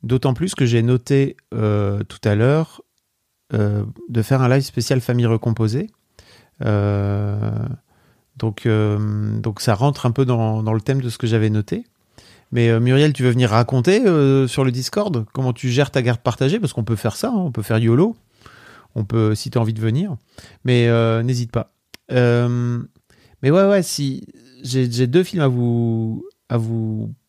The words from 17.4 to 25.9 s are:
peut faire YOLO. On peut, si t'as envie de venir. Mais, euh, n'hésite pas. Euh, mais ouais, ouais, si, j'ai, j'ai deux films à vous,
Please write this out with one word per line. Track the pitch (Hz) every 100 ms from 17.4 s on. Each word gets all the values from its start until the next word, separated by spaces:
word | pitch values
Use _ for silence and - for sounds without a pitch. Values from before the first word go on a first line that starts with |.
| 180
peut | 117
faire | 104 113
YOLO. | 117 117 202 226 _ _ - - - - _
On | - 101
peut, | 110 110
si | 107 -
t'as | 120
envie | 110
de | 110
venir. | 110 120 202 135 _ - - -
Mais, | 120 123 117
euh, | 117 113 113
n'hésite | 120 123 120
pas. | 117 110 _ _ - _
Euh, | 127 123 120 120 120 120 120 120 _ _ _ _ _
mais | 131
ouais, | 170 196
ouais, | 202
si, | 175 - 143 131 - - 123 127
j'ai, | 127 127 127
j'ai | 117 127
deux | 143
films | 185 180
à | 143
vous, | 123 120 117 117